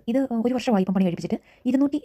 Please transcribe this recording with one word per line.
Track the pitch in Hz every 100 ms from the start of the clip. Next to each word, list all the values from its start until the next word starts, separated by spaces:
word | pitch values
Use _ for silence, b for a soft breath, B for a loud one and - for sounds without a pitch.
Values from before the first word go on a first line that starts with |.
| -
ഇത്, | 247
ആ, | 269 233 233
ഒരു |
വർഷമായി | 254 233 208
ഇപ്പം | 185
പണി | 190 190
കഴിപ്പിച്ചിട്ട്. | 170 170 - b b 254
ഇരുന്നൂറ്റി | 262 277 294